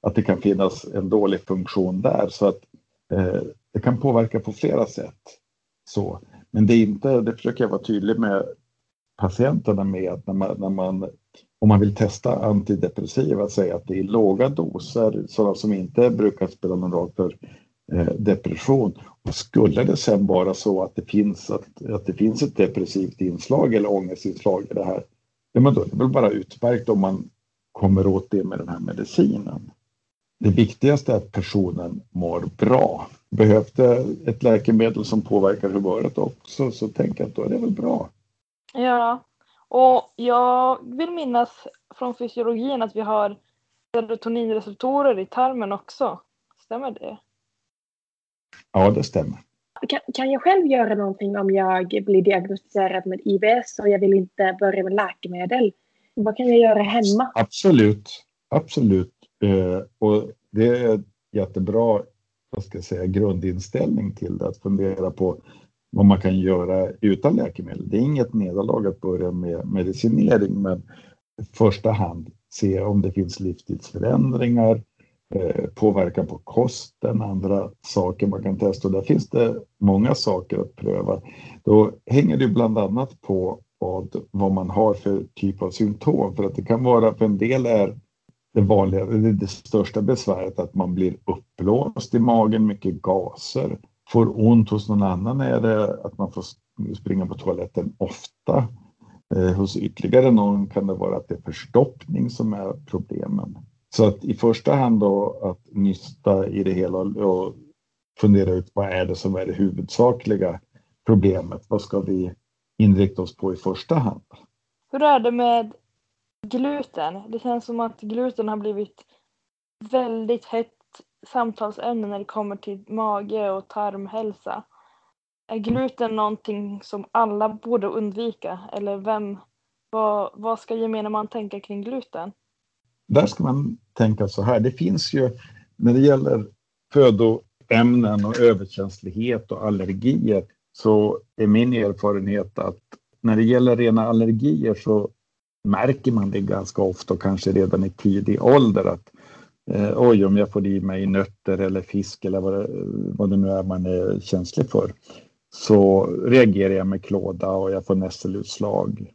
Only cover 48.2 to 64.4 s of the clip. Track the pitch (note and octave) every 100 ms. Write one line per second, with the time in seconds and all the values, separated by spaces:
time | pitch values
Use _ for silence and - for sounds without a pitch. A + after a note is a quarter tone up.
48.2 | _ _ _ - _ G2 G2 G#2 - F#2
49.2 | D2+ - _ _ _ - - C#4 - B3+
50.2 | C4 C4+ - G4 E4 C4 A3 G#3 G3+ G3
51.2 | G3+ G3+ G3 F#3+ F#3+ F#3 F3+ G#3 G3+ G3
52.2 | F#3 G3 F#3 G3 _ G#3 F#3+ F#3 F#3 F#3
53.2 | - G3 G#3+ A#3+ A#3 - G#3 G3+ G3 G3
54.2 | F#3 _ F#3+ F#3 G3 G3 F#3+ G3 G3 -
55.2 | F3 F3 F#3 B3 A3 - _ _ _ -
56.2 | G#3+ G#3+ B3+ A#3 A3+ G#3 G3+ A#3 G#3 G#3
57.2 | B3+ - A3+ - G3 D#3 G#2+ G#2 G#2 -
58.2 | _ _ _ C#3+ D#3+ - A#2 F#2+ F2+ _
59.2 | _ _ G#2 F#2+ F#2 F#2 F#2+ _ G#2+ G#2
60.2 | G#2 - _ G#2 A2+ B2 A#2+ A2 G2+ _
61.2 | _ G#2 F#2+ - F#2 G#2+ A#2 G#2 - _
62.2 | _ _ _ G2+ G2+ F#2+ F2+ F2+ F#2 F#2+
63.2 | G#2 F2+ F#2+ F2+ F#2+ - - - G2+ G#2
64.2 | F2+ F#2